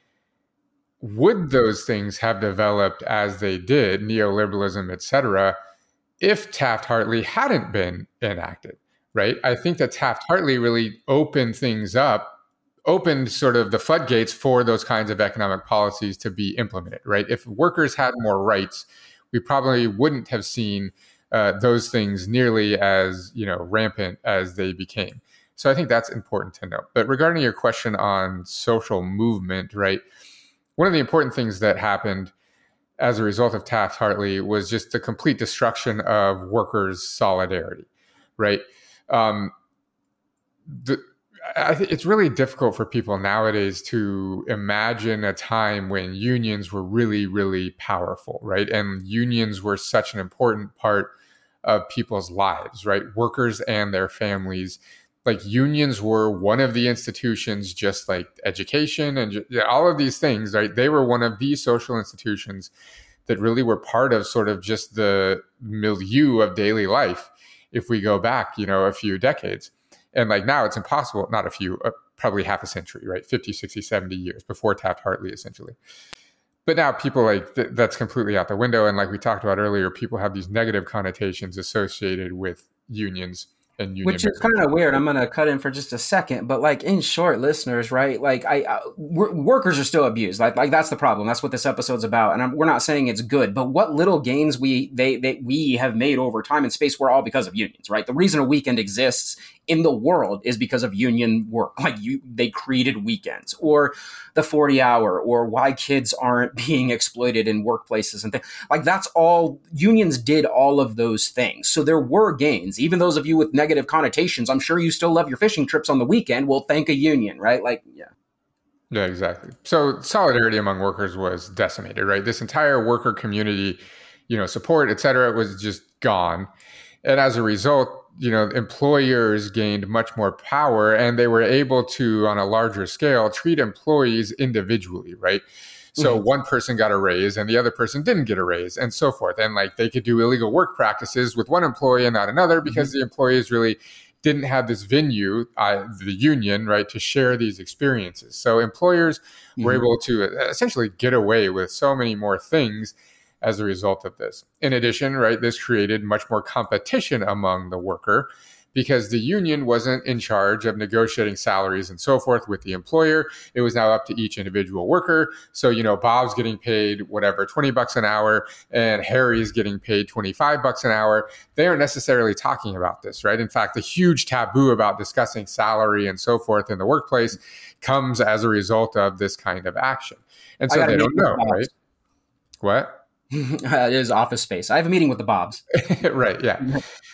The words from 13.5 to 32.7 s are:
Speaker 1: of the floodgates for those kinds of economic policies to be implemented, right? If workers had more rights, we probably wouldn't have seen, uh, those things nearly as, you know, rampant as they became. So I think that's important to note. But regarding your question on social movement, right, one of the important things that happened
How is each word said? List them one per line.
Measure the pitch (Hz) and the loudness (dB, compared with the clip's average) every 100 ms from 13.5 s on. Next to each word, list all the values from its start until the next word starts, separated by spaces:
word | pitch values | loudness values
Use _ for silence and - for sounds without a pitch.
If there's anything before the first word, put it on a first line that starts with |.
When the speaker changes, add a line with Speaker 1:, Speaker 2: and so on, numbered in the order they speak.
| 120 | 2
Speaker 1:
of | 101 | 2
the | 110 | 0
floodgates | - 165 127 113 113 | 2 0 2 2 0
for | - 135 123 | -2 2 2
those | 117 110 | 4 0
kinds | - 113 107 | 0 -2 -2
of | 104 | 0
economic | 101 110 101 95 - | -2 0 -4 -4 0
policies | 107 104 - 104 95 | 0 0 -2 -8 -6
to | 110 | -8
be | 92 98 123 | -4 -4 -4
implemented, | 107 92 87 - - | -6 -8 -12 -12 -2
right? | 101 104 | -2 0
If | 120 110 | -4 -6
workers | 104 170 170 143 - | 0 0 2 0 0
had | 127 123 | -2 0
more | 107 98 | 0 2
rights, | 101 98 98 - - - - _ _ | 2 0 -2 -8 -18 -20 -20 _ _
we | 120 | -6
probably | - 139 131 123 117 | 0 0 2 2 0
wouldn't | 101 156 135 - | 2 0 0 -6
have | 117 - | -8 -6
seen, | - 107 101 98 - _ _ - | -6 -4 -4 -6 -12 _ _ -4
uh, | 110 101 98 | 0 2 2
those | 120 120 - | 2 2 0
things | 117 101 98 92 | -2 -2 -4 -2
nearly | 123 123 110 104 101 | 2 2 2 2 2
as, | 98 95 95 92 90 117 | 2 2 2 -4 -10 -8
you | 101 | -6
know, | 90 87 | -6 -2
rampant | 110 110 110 92 104 | 0 0 -2 -8 -6
as | 117 98 92 90 | -2 -2 -2 -4
they | 92 | -6
became. | 90 92 110 90 - _ _ _ - | -6 -10 -8 -8 -10 _ _ _ -2
So | 139 | 0
I | 135 | 2
think | 135 | 2
that's | 117 - | 0 0
important | 113 - 101 98 - | -8 -6 -6 -6 -12
to | 92 | -10
note. | - - | -10 -4
But | 120 127 | -2 0
regarding | 135 165 165 | 2 2 2
your | 123 | 0
question | - 120 - 113 101 | 0 -2 -2 -4 -2
on | 104 98 95 92 87 | 0 0 -2 -6 -10
social | - - 135 - 95 | -6 0 0 0 -4
movement, | 90 101 117 104 92 92 92 | -2 -2 0 -2 -4 -6 -6
right, | 101 98 95 - - - - _ _ _ - | -2 0 0 -6 -20 -20 -20 _ _ _ 0
one | 190 | 2
of | |
the | 160 | 2
important | 123 165 131 131 | 2 2 2 -2
things | 113 92 | -4 0
that | 107 92 | 0 2
happened | 107 98 104 95 95 _ _ _ _ | 0 -2 -2 -6 -8 _ _ _ _